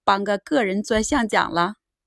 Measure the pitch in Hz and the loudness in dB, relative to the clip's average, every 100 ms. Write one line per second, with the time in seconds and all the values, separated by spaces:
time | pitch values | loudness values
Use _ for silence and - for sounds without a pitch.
0 | - 196 202 202 - 294 202 196 214 220 | 0 0 0 -4 0 0 0 -2 -2 -2
1 | 220 285 220 190 - 170 180 - _ _ | 0 0 0 0 0 0 -2 -4 _ _